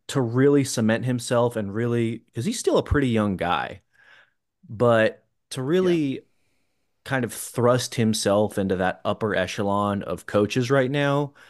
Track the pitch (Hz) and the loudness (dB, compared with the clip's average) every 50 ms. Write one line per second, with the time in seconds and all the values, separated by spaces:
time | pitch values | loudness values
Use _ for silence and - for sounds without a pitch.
0 | _ - - 139 127 113 117 127 135 143 143 143 135 135 - 127 113 110 113 117 | _ -6 -2 -2 -2 0 2 4 4 6 6 4 2 0 0 0 2 2 2 0
1 | 110 127 123 120 - - 127 120 120 120 - 110 104 98 98 110 120 120 120 120 | 0 -2 -4 -4 -2 0 0 2 2 2 0 -4 -6 -4 -4 -4 -2 -2 0 0
2 | 117 113 117 - - _ - 117 120 190 254 - - 381 330 156 143 - 160 147 | -2 -2 -4 -8 -12 _ -10 -8 -6 -6 -6 -4 -2 0 2 2 2 2 2 2
3 | 139 127 113 107 104 104 95 82 85 85 87 71 64 - - - _ _ _ _ | 2 2 2 2 2 0 0 -2 0 0 0 -2 -2 -6 -10 -14 _ _ _ _
4 | _ - - - _ _ _ _ _ _ _ _ - - 123 98 123 120 117 113 | _ -20 -20 -20 _ _ _ _ _ _ _ _ -18 -10 -2 0 2 4 4 4
5 | 110 110 - - _ _ _ _ _ - - 135 127 139 170 185 185 180 175 165 | 4 2 0 -6 _ _ _ _ _ -14 -10 -8 -4 0 0 2 2 2 0 0
6 | 147 139 127 - - _ _ _ _ _ _ _ _ _ _ _ _ _ _ _ | 0 -2 -4 -8 -12 _ _ _ _ _ _ _ _ _ _ _ _ _ _ _
7 | - - 139 131 123 104 - - - - - - 117 120 123 123 - - - - | -8 -6 -4 -2 -2 -4 -6 -10 -14 -8 -2 2 2 4 4 2 0 -2 -2 0
8 | 113 110 107 - - 104 98 104 107 101 - 104 98 92 98 90 92 92 - - | 0 2 0 0 0 2 2 2 2 0 0 -2 -2 0 0 0 0 -2 -2 -4
9 | - 104 104 - 113 107 92 90 92 90 - - 104 101 101 101 101 101 101 101 | -4 -4 -4 -2 -2 -2 0 -2 -2 -2 -4 -4 -4 -2 -2 0 0 -2 -2 -4
10 | - - 90 87 - - - 104 104 104 - 135 123 117 139 139 127 127 143 147 | -6 -6 -8 -10 -6 -2 0 2 2 2 0 -2 0 2 2 2 2 0 0 0
11 | 143 143 139 143 147 139 - - - | 0 0 0 0 -2 -4 -8 -14 -20